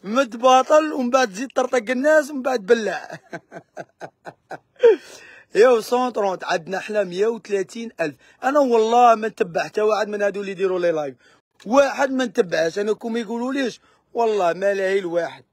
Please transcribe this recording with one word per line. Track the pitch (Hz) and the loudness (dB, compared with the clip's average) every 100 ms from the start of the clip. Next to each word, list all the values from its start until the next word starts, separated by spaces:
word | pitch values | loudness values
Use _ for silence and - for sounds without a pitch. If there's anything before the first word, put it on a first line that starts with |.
مد | 185 233 269 226 | -2 -2 -2 0
باطل | 254 254 254 311 311 | 4 4 6 2 2
ومن | 302 240 | -4 0
بعد | 262 247 | 2 0
تزيد | 185 262 - | -4 -6 -4
ترطق | 254 254 214 | -2 -2 -2
الناس | 254 294 311 285 | -2 2 2 2
ومن | 294 | -6
بعد | 262 254 185 | -4 -4 2
بلع. | 233 208 156 - 165 _ 165 _ 180 _ - - _ 180 | 2 2 -6 -10 -18 _ -18 _ -20 _ -18 -18 _ -20
<laughs> | _ - - _ - _ _ 480 349 - - - - _ 170 | _ -20 -20 _ -18 _ _ 4 4 -2 -20 -20 -20 _ 4
يو، | 247 240 | 6 6
سون | 208 247 254 | 2 -2 -2
طرونت، | 226 202 175 | -2 -4 -4
عندنا | 147 180 160 185 | -4 -4 -4 -8
احنا | - 214 | -4 -4
مية | 190 175 214 | -2 -2 -2
وثلاثين | 233 - 202 190 226 226 - | -2 -4 -4 -4 -8 -14 -6
ألف. | 160 135 _ _ | -6 -6 _ _
انا | 262 294 | 0 2
والله | 269 233 220 240 240 226 | 4 2 4 6 6 4
ما | 220 | 0
نتبع | - 196 170 | -4 -4 -2
حتى | 156 208 | -4 -2
واحد | 214 202 208 | 0 0 -2
من | 208 | -2
هادو | 202 202 | -4 -4
اللي | 202 | -10
يديروا | 180 190 185 | -4 -2 0
لي | 175 | -2
لايف، | 160 143 127 _ _ _ _ 190 | -2 -6 -12 _ _ _ _ 0
واحد | 254 269 240 277 | 2 2 0 -2
ما | 262 247 | -2 -2
نتبعش | 185 180 165 165 175 | -2 -2 0 -2 -2
انا. | 208 | -4
كوم | 208 233 226 | -4 -4 -6
يقولوا | 208 233 247 | -6 -6 -4
ليش، | 269 254 - _ _ _ | -4 -4 -6 _ _ _
والله | - 226 214 175 | -2 -2 0 0
ما | 165 196 | 0 -2
لاهي | 196 190 196 | 0 0 -2
الواحد. | 180 170 156 135 _ | -2 -4 -4 -10 _